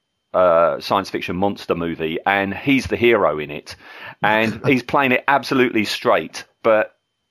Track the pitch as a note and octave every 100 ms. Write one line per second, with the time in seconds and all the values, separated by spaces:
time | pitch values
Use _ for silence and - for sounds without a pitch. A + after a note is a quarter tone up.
0 | _ _ _ F#2 F2+ E2 E2 C#2 - G#2
1 | F#2 - - F2+ G2+ G2 - E2+ E2+ D#2+
2 | D#2+ D#2+ F#2+ G2 G2 G2 C#3 C3+ - G2+
3 | A#2 A2 E2+ D2+ D2 D2 - - - -
4 | - - G#2 A2 A2 - - C3 - D3+
5 | C3+ B2+ - C#3 - C3+ B2+ G#2+ G2+ -
6 | B2+ F#2+ D#2+ - - _ A#2 G#2+ A2 _
7 | _ _ _